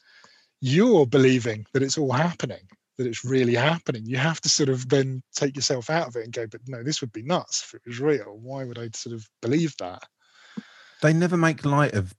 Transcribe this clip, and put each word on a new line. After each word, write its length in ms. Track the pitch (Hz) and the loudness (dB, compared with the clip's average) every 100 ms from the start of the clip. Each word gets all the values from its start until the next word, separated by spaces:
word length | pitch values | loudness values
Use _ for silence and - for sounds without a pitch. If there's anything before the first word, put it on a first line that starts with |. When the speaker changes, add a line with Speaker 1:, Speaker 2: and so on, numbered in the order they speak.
| _ _ - _ _ _ | _ _ -20 _ _ _
Speaker 1:
You're 460 | 131 151 247 190 131 | 0 4 6 6 6
believing 600 | 139 131 127 117 107 107 | 6 6 4 0 -6 -4
that 120 | 135 | -2
it's 140 | 135 160 | 0 0
all 120 | 139 | 0
happening, 560 | 127 170 - 131 90 95 _ _ - | 2 0 -2 -8 -10 -18 _ _ -6
that 100 | 123 | -6
it's 180 | 113 | -6
really 300 | 127 131 120 | 0 2 4
happening. 500 | 120 139 165 - 120 110 | 4 2 0 -4 -6 -6
You 100 | 131 | -2
have 240 | 156 160 | -2 -2
to 60 | - | -2
sort 200 | - 139 | 0 2
of 200 | 131 127 | 0 2
then 340 | 139 135 131 - | 2 2 -4 -10
take 220 | - 143 135 | -4 -4 -2
yourself 320 | - 131 113 | -2 -2 -2
out 200 | 160 165 | -2 -2
of 80 | 120 | -6
it 80 | |
and 80 | 113 | -8
go, 140 | 120 113 | -8 -10
"But 160 | 110 123 | -12 -14
no, 160 | 123 | -8
this 180 | 123 151 | -6 -6
would 120 | 131 | -6
be 100 | 107 | -8
nuts 400 | 123 175 - - | -4 -4 -4 -8
if 120 | - | -8
it 80 | 117 - | -14 -12
was 140 | 120 | -4
real. 380 | 147 139 104 104 | 0 0 -4 -16
Why 260 | 120 135 | -12 -10
would 140 | 131 117 | -10 -10
I 100 | 117 | -12
sort 200 | - 120 | -12 -12
of 140 | 117 107 _ | -12 -14 _
believe 340 | 117 151 160 - | 0 2 0 -4
that?" 260 | 90 90 - _ _ _ - - - - - - | -12 -12 -20 _ _ _ -20 -18 -18 -20 -20 0
Speaker 2:
They 120 | 151 | 2
never 240 | 160 175 175 | 4 2 2
make 260 | 165 120 | 2 2
light 300 | 147 143 147 | 0 2 2
of 200 | 107 92 | 0 -4